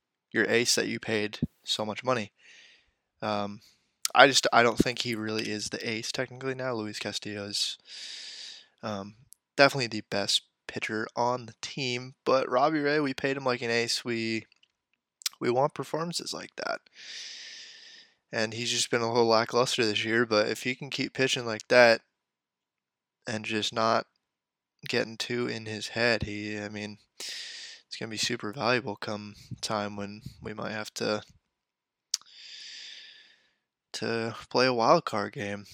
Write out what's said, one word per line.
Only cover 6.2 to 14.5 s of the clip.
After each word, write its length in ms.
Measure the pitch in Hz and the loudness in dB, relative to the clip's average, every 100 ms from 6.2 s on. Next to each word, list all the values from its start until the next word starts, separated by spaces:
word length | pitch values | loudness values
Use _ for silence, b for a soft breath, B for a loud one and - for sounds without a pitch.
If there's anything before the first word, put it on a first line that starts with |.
| 127 123 135 127 | -8 -6 -6 -4
now. 180 | 131 | -2
Luis 260 | 117 107 98 | -4 -4 -6
Castillo 460 | 104 101 104 104 101 | -6 -6 -8 -8 -6
is, 320 | 101 - - B B B B B B B B B B | -2 -4 -4 B B B B B B B B B B
um, 320 | 113 101 98 110 _ - _ - | -8 -8 -8 -16 _ -20 _ 6
definitely 320 | 139 139 117 | 6 6 -2
the 160 | 107 - | -4 -4
best 340 | 104 98 - - _ - | -2 0 -2 -4 _ -12
pitcher 400 | - - 110 110 - | -8 -4 -4 -4 -2
on 300 | 120 123 113 | -2 -2 -6
the 100 | - | -12
team, 540 | - - 131 123 127 - - | -12 -6 -4 -4 -6 -4 2
but 240 | 131 - | 4 4
Robbie 300 | 123 147 156 | 2 4 4
Ray, 200 | 143 151 | 2 2
we 140 | 143 | 0
paid 240 | 131 139 139 | 0 -2 0
him 80 | 131 | 0
like 160 | 123 | 0
an 100 | 117 | 2
ace. 320 | 117 117 - 123 | 2 2 -2 -2
We, 400 | 113 113 110 - | -2 -2 -2 -6